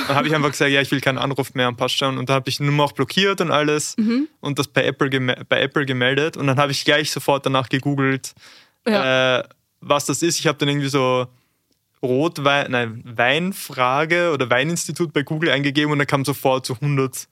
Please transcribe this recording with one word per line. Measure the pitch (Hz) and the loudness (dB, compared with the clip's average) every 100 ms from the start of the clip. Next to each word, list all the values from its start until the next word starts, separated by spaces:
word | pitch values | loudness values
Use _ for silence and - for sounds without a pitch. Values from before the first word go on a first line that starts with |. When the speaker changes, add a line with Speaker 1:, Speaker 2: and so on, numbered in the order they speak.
| 262 | 0
Speaker 1:
dann | 139 | 0
hab | |
ich | 151 | 2
einfach | 156 143 | 2 0
gesagt, | - 143 | 0 2
ja, | 139 | 2
ich | 135 | 0
will | 139 | 0
keinen | 139 131 | 0 0
Anruf | 135 139 131 | -2 -2 -4
mehr, | 135 123 | -2 -2
passt | 117 127 - | 0 -2 0
schon. | 135 131 | -2 -2
Und | 127 | 0
dann | 135 | 0
hab | 131 | 0
ich | - | -2
die | |
Nummer | 143 147 | 0 2
auch | 143 | 2
blockiert | - 131 - 196 196 | 0 -2 0 2 2
und | 170 | 2
alles | 139 151 151 - - | 2 2 0 -2 -2
Speaker 2:
Mhm. | 220 240 311 _ | 0 0 -2 _
Speaker 1:
und | 143 139 | -4 -4
das | 139 | -2
bei | 139 | 0
Apple | 123 135 139 | 0 0 0
geme-, | 131 127 123 - | 0 -2 -4 -2
bei | 120 | 0
Apple | 139 160 | 0 -2
gemeldet. | 135 127 123 139 160 143 | -2 0 0 2 0 -2
Und | 139 | 0
dann | 131 | 2
hab | 143 | 0
ich | 135 | 0
gleich | - 147 147 | 2 2 0
sofort | 143 - 139 | -4 0 0
danach | - 131 127 | 0 -2 0
gegoogelt, | 139 143 139 135 135 - - - - _ _ 233 | -2 -2 0 0 -2 -6 -18 -20 -20 _ _ -2
Speaker 2:
Ja. | 208 131 131 131 123 | 0 2 2 4 2
Speaker 1:
äh, | - _ _ _ | -2 _ _ _
was | - 143 - | -2 0 0
das | 139 | -2
ist. | 170 - | 0 0
Ich | 156 | 0
hab | 143 | 0
dann | 143 | 0
irgendwie | 143 139 | 0 0
so | 139 127 127 123 _ _ _ _ _ _ _ | 0 2 0 -2 _ _ _ _ _ _ _
Rotwein, | 127 127 165 165 143 143 131 | 0 2 0 0 2 2 2
nein, | 123 117 110 | -2 -2 -6
Weinfrage | 123 110 120 151 180 202 - 135 127 135 156 175 175 | -6 0 2 2 0 -4 -8 0 2 2 2 2 2
oder | 139 123 | 0 2
Weininstitut | 123 147 170 - 156 170 | 0 0 -2 -6 -4 -2
bei | 156 | -2
Google | 135 156 160 | -2 -2 0
eingegeben | 131 143 139 147 | 0 0 0 0
und | 143 | 0
dann | 143 | 0
kam | 139 | 0
sofort | 135 135 135 131 | -2 -2 0 0
so | - 127 | -2 -4
hundert | 147 139 131 - - | -2 0 -2 -6 -14